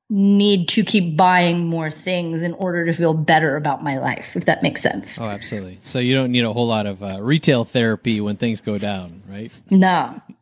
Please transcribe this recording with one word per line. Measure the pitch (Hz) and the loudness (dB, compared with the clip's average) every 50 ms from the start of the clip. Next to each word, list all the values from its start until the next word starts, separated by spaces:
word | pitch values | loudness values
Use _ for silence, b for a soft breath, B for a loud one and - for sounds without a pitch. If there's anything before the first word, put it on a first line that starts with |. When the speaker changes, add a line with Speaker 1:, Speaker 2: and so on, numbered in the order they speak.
| _ - | _ -4
Speaker 1:
need | 214 196 196 196 202 202 202 208 202 185 165 - | 0 2 4 6 6 6 6 6 4 4 2 0
to | - 226 | 0 0
keep | 190 - - 208 175 170 151 | 0 2 2 0 0 2 2
buying | 156 185 180 180 180 175 175 170 175 170 165 | 4 4 6 6 4 4 2 2 0 -2 -2
more | 165 165 160 151 | -2 -2 -4 -6
things | 156 - - 185 185 175 170 165 165 160 | -6 -6 -6 -4 -2 -2 -2 -4 -4 -4
in | 170 175 170 | -4 -4 -4
order | - 190 180 170 170 170 | -4 -4 -4 -2 -2 0
to | 170 | 0
feel | 160 170 170 160 160 | 0 2 2 2 2
better | 160 151 165 160 160 160 147 139 | 2 2 4 4 4 4 2 0
about | 151 147 147 135 - 156 | 0 -2 -2 -4 -4 -4
my | 147 135 131 | -6 -4 -4
life, | 123 131 - - - - - | -4 -4 -6 -6 -10 -10 -8
if | 180 - | -4 0
that | - 82 - | 0 0 0
makes | 90 82 - - | 0 -4 -2 -2
sense. | - - - - - - - 120 | -4 -4 -4 -4 -10 -10 -10 -8
Speaker 2:
Oh, | 117 | -8
absolutely. | 107 101 104 - - - 101 95 90 92 | -8 -8 -8 -10 -10 -10 -10 -10 -12 -16
So | 92 - - - 127 | -18 -14 -8 -4 -2
you | 123 123 131 | 0 2 2
don't | 135 131 123 | 0 0 0
need | 123 123 | 0 0
a | 117 113 | 0 0
whole | 107 120 120 | -2 -2 -2
lot | 117 113 107 104 | 0 0 -2 -2
of, | 101 95 92 | -4 -6 -8
uh, | 101 98 95 98 | -8 -10 -8 -6
retail | 104 127 156 160 - 160 135 120 | -2 0 0 2 2 2 2 2
therapy | 113 - - 127 113 113 107 - - 123 110 104 | 2 0 0 0 0 0 0 -2 -2 -2 -2 -2
when | 104 104 104 | -2 -4 -4
things | - 120 117 110 - | -2 -2 -4 -4 -4
go | - 110 104 | -4 -6 -6
down, | 98 104 101 101 95 90 87 85 95 101 98 | -4 -4 -4 -6 -6 -10 -14 -18 -20 -18 -16
right? | 98 101 113 - - - _ - | -14 -14 -14 -14 -16 -12 _ 2
Speaker 1:
No, | 196 190 190 185 180 160 131 - - - - - - _ | 4 4 6 6 4 2 0 -4 -8 -14 -20 -20 -20 _